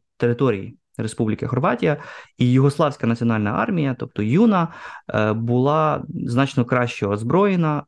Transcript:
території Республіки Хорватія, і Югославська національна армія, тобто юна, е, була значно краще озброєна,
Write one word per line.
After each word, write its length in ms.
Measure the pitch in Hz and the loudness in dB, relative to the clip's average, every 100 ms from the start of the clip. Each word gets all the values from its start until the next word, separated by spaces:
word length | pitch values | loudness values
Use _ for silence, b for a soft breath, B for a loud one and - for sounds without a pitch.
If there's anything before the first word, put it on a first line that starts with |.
| _ - | _ -2
території 580 | 120 120 135 101 101 - _ - | -2 2 0 0 -6 -18 _ -8
Республіки 500 | 110 - 110 104 120 | -6 -2 -2 -2 -2
Хорватія, 500 | 123 175 240 190 143 B B B - | -2 0 0 0 -2 B B B 0
і 140 | 123 | 2
Югославська 560 | 127 139 139 151 139 113 | 4 4 2 -2 0 -2
національна 440 | 117 117 110 104 | 0 0 0 0
армія, 440 | - 220 180 139 123 | -2 -2 -2 -2 -4
тобто 240 | - - | -8 -4
юна, 440 | 107 160 233 190 170 B B B - | 0 4 4 2 0 B B B -4
е, 200 | 107 107 | 0 0
була 720 | 110 117 123 135 156 156 143 - | 0 0 2 2 2 0 -2 -6
значно 560 | - - 120 135 - 120 | -8 -2 0 0 0 0
краще 420 | 127 120 - 101 | 0 0 -2 -2
озброєна, 760 | 104 117 180 202 185 156 147 | -2 0 2 2 2 0 -2